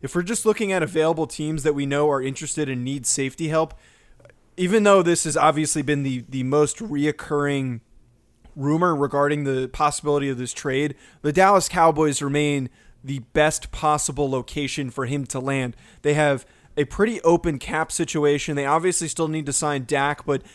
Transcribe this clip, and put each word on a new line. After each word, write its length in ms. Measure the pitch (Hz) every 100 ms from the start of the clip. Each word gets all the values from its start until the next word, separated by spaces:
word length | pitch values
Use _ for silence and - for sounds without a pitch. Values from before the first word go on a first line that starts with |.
If 120 | 139
we're 100 | 175
just 220 | 180 226 220
looking 280 | 214 208
at 100 | 190
available 440 | 156 160 156 160 156
teams 360 | - 151 156
that 120 | 139 143
we 100 | 139
know 240 | 143 151
are 120 | 139
interested 460 | 131 135 - - 147
and 160 | 127
need 220 | 123 139 123
safety 420 | - 135 - 160
help, 280 | 160 160 - - _ _ _ - _ _ -
even 260 | 180 220
though 180 | 208 196
this 200 | 170 170
has 140 | 160 147
obviously 460 | 151 151 151 156
been 200 | 139 147
the, 220 | 135 127 120
the 160 | 131
most 340 | 131 143 147 -
reoccurring 1000 | 220 143 147 143 - 147 143 139 131 117 - - _ _ _ _ - -
rumor 400 | 139 156 180 151
regarding 500 | 139 143 143 147 139
the 240 | 131 127
possibility 600 | - 151 - 147 147 139
of 80 | 123
this 140 | 123
trade, 440 | - 147 131 147 135 - _
the 100 | 147
Dallas 380 | 151 190 202 -
Cowboys 520 | 180 165 151 156 135
remain 480 | 143 143 147 143 127 - - - 131
the 140 | 139 110
best 380 | - 151 - -
possible 580 | - 151 151 - 139 143
location 600 | 131 123 - 139 - 135
for 160 | 127 127
him 200 | 143 131
to 120 | 135
land. 360 | 131 135 123 - - -
They 100 | 147
have 320 | 147 151 135 - _ _ -
a 80 | 143
pretty 340 | - 214 220
open 380 | 165 170 170 139
cap 320 | - 156 160
situation. 640 | - 165 160 147 143 - 143
They 100 | 139
obviously 440 | 156 180 165 160
still 180 | - 160
need 180 | 160 143
to 80 |
sign 300 | 135 151 143 123
Dak, 400 | 143 143 143 -
but 160 | 139 -